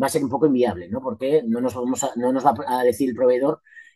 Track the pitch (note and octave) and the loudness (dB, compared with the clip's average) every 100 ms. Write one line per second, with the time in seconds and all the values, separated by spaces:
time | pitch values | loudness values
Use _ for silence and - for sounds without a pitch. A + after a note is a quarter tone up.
0 | C3 D3+ C3+ C3+ D3+ B2+ A#2 F2 F2 B2 | -2 -2 -2 0 2 4 0 -2 -8 -8
1 | C3 A2 C3+ D#3 A#2 A#2+ B2+ B2 B2 B2+ | -8 -6 0 0 0 -2 -2 -2 -4 -2
2 | C3+ A#2 B2 C3 C3+ A#2+ - B2+ B2 A#2+ | -4 -2 0 2 2 2 0 0 2 2
3 | C3 A2+ B2+ B2 C#3+ - _ - - | -2 2 2 4 0 -2 _ -20 -20